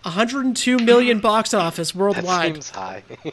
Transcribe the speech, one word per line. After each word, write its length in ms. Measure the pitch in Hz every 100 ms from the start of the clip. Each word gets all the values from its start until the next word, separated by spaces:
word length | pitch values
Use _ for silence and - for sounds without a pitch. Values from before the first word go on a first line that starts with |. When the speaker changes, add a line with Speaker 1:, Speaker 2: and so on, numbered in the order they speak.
| 185
Speaker 1:
a 60 |
hundred 340 | 170 233 269 262
and 100 | 226
two 220 | 247 254
million 420 | 233 240 247 226
box 340 | 220 220 214 208
office 400 | 165 165 160 180
worldwide. 560 | 202 185 180 180 165 156
Speaker 2:
That 80 |
seems 60 | 135
high. 340 | - 95 95 - 117 156